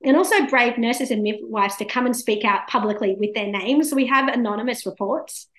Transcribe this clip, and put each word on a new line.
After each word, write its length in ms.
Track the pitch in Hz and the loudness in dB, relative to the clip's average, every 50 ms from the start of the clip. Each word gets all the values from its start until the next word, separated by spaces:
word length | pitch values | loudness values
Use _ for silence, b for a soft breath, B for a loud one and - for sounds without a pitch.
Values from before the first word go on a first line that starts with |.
| - | 2
and 140 | 269 269 320 | 4 4 4
also 280 | 381 - - 403 285 - | 4 4 4 2 2 2
brave 300 | 269 254 240 240 240 240 | 2 2 2 2 2 0
nurses 340 | 233 233 247 - 269 240 | 0 0 0 0 -2 -2
and 120 | 247 214 208 | -2 0 0
midwives 540 | 208 214 214 - - 220 214 196 202 202 - | -2 -2 -4 -6 -6 -2 -2 0 0 -2 -4
to 80 | 208 | -8
come 200 | 202 - 247 247 | -4 -2 0 0
and 120 | 254 247 247 | 0 0 0
speak 260 | - - 214 208 214 | 0 -2 0 0 2
out 240 | 214 202 196 - - | 2 0 0 0 0
publicly 480 | - 247 208 214 208 208 220 196 190 190 | 0 0 0 0 -2 0 0 -2 0 0
with 160 | 208 208 208 | -2 -2 -2
their 140 | 226 208 202 | -4 -4 -4
names. 460 | 202 196 185 214 269 302 311 302 285 | -4 -4 -2 2 2 2 2 2 2
We 140 | 269 262 233 | 0 0 2
have 200 | 269 269 262 269 | 2 2 2 2
anonymous 580 | 254 247 233 208 208 208 220 247 240 233 - | 0 0 0 0 -2 -2 -2 -4 -4 -4 -6
reports, 640 | 190 180 - 202 196 - - - - - - - - _ | -8 -6 -4 -4 -2 -2 -4 -6 -8 -12 -16 -16 -20 _